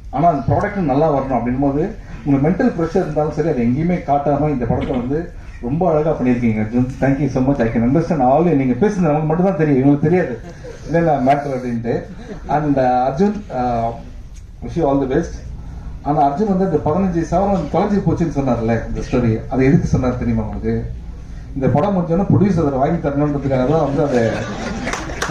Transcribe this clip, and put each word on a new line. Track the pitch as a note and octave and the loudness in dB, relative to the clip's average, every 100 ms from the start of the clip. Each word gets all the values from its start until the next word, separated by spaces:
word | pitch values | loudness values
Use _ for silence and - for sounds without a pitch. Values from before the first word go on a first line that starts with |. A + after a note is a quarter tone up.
| - | -6
ஆனா | C3+ E3+ | 0 2
அந்த | D3 A#2+ | 2 0
ப்ராடக்ட் | D3+ G3 G3+ D#3 | 0 0 -2 0
நல்லா | C3+ D#3+ | 2 2
வரணும் | C#3 B2+ B2 | 0 0 -2
அப்படின்னும் | A#2 B2+ C#3+ | -2 0 0
போது, | C#3 G3+ - - - | 0 -2 -6 -14 -6
உங்க | D3 C#3 D3+ | 0 2 2
மென்டல் | F#3 B3 E3+ | 2 0 0
ப்ரெஷர் | D#3+ G3 | 0 0
இருந்தாலும் | D#3 D3+ D#3 D3 | 0 0 -2 0
சரி, | D#3+ | 0
அதை | C3 A#2 | 0 0
எங்கேயுமே | C3+ F3 F3 - | 2 0 0 0
காட்டாம | C#3+ D3+ C#3 D3+ | 0 2 0 0
இந்த | B2+ | 0
படத்தை | A#2+ C3 C3 B2+ | 0 0 -2 -2
வந்து | A#2+ D3+ F3+ - - - | -2 -4 -4 -12 -16 -10
ரொம்ப | A#2+ D#3 F3+ | -4 0 2
அழகா | D3+ D3 | 2 0
பண்ணிருக்கீங்க | A#2 B2+ A#2 A#2 G#2+ | 0 0 2 0 0
அர்ஜுன். | G#2+ B2 B2+ - | 0 0 -2 0
Thank | C3 C#3 | 0 2
you | C3+ | 0
so | C3 | 0
much. | B2+ B2 | 2 2
I | A2+ | 0
can | A#2 A#2+ | 2 2
understand | D#3+ D#3+ D3+ | 2 2 2
all. | C3 C#3+ | 4 4
நீங்க | F3 D3 C3 A#2+ | 4 2 2 2
பேசுனது | G#3 G3+ D#3+ | 2 2 2
நமக்கு | D3 D#3 | 2 0
மட்டும் | E3 | 2
தான் | F#3+ D#3+ | 2 2
தெரியும், | D3+ C3 | 2 4
இவங்களுக்கு | C#3 C#3+ D#3+ | 4 4 4
தெரியாது | F3+ D#3+ A2+ - - - - | 2 0 -6 -12 -16 -16 -14
என்னென்ன | - E3 E3+ C#3 C3 | -2 0 2 4 4
மேட்டர் | D3 C#3+ | 2 0
அப்படின்ட்டு. | B2+ B2 A#2 A2+ D#3 - - - E3 - | -6 -4 -4 -2 -4 -6 -14 -14 -12 -4
And, | D3 D3+ C3+ | -2 2 2
uh, | B2+ B2+ C3 | 2 2 0
அர்ஜுன், | D3 G3+ G#3 - C3 | 2 0 0 -6 -4
uh, | B2 A#2 A#2 - - - - - - - | -2 -2 -2 -6 -12 -16 -16 -18 -18 -14
wish | A#2 E3 | -8 -2
you | C#3+ | 0
all | C#3 | 2
the | B2+ | 0
best. | D3 E3+ - - - - - - - | -2 -2 -8 -12 -12 -12 -12 -12 -6
ஆனா | - D#3 C#3 | -2 2 2
அர்ஜுன் | F3+ G#3+ | 2 0
வந்து | F#3 F#3 | 2 0
அந்த | D3 D3+ | 0 0
பதினஞ்சு | F3 F#3+ E3 D#3 | 0 0 0 0
சவரம் | E3+ G3+ F#3+ D3 | 0 2 0 0
தொலைஞ்சு | E3 G#3 G3+ D#3+ | 0 2 0 0
போச்சுன்னு | D#3 D#3+ C#3 | 0 0 0
சொன்னார்ல | C3 A2+ A2+ A2+ - | 0 0 0 -2 -2
இந்த | - - | -6 -2
ஸ்டோரி, | B2+ A#2 A2 - | 0 2 0 -2
அதை | B2 C3 | 2 4
எதுக்கு | D#3+ - | 4 4
சொன்னார் | C3+ B2+ A#2+ | 0 0 0
தெரியுமா | A#2+ A2 | -2 -2
உங்களுக்கு? | G#2+ G2+ A2 A2+ A#2 - - - - - - | -2 -4 -2 -2 -4 -8 -10 -12 -14 -14 -10
இந்த | C#3+ C3 | -2 2
படம் | C#3 G3+ F#3+ | 2 2 0
முடிஞ்சோன்னா | E3 E3+ G3 | 0 2 4
ப்ரொடியூசர் | - G3 E3+ D3 | 4 4 4 0
அதை | C3 | 2
வாங்கி | D3 E3+ D3 | 0 0 0
தரணுன்றதுக்காக | C#3 D3 C#3 C3+ B2+ B2+ | 0 0 0 0 2 2
தான் | D#3+ C#3 | 2 2
வந்து | C#3 C#3+ | 0 2
அதை | B2 A2+ G#2 - - - - A#2+ - - - - | 2 2 0 -6 -6 -6 -6 -6 -6 -8 -6 -2